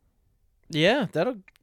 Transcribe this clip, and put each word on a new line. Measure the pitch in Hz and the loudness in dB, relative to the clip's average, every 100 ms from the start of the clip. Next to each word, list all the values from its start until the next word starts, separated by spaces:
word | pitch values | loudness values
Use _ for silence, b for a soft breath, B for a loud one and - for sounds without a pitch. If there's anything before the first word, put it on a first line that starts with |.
| _ _ _ _ _ _ _ | _ _ _ _ _ _ _
Yeah, | 151 170 277 196 | 0 2 2 0
that'll | 151 220 220 - _ | -2 -2 -4 -14 _